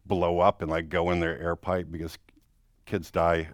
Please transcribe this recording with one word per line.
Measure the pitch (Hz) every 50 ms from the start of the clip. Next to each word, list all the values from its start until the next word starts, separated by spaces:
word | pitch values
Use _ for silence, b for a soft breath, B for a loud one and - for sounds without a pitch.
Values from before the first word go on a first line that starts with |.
| B
blow | 92 101 87 87 87 87 87
up | 90 101 - - 87
and, | 78
like, | 80 85 82 78
go | 90 85 85 90
in | 87 87
their | 82 82 78 -
air | 82 85 85
pipe | - - 95 92 90 85 76
because | 85 80 82 82 - - _ _ _ _ _ _ _ _ _ _ _ _ -
kids | - 107 90 80 -
die | - 90 85 85 85 82 80 80